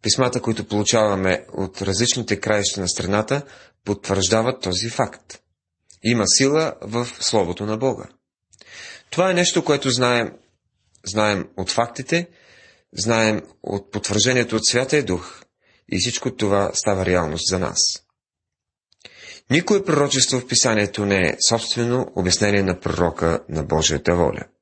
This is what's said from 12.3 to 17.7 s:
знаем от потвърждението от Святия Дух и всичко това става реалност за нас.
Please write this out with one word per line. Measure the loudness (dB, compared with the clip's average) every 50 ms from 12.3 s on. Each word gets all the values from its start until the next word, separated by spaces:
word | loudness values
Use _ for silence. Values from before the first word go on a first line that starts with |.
| _ _ _ _ -20 -20 -20 -20 _ _ _ _ -8
знаем | -4 0 2 2 4 4 2 2 0 -6 -12 -20 _ -10
от | -6 -6 -6 -8 _
потвърждението | -10 -8 -6 -2 0 2 2 4 2 2 0 0 -2
от | 0 0
Святия | 2 0 0 0 2 0 0 2
Дух | 0 -4 -4 -4 -12 -18 -20 -20 _ _ _ _ _ _ _ _ -6
и | -4 -2
всичко | -2 -2 -4 -4 -6 -6 -2
това | 0 0 2 4 2 2 0 -2
става | -2 -2 0 0 0 2
реалност | 2 2 2 0 0 -4 -4 -2 -2
за | -2 -2
нас. | -2 -2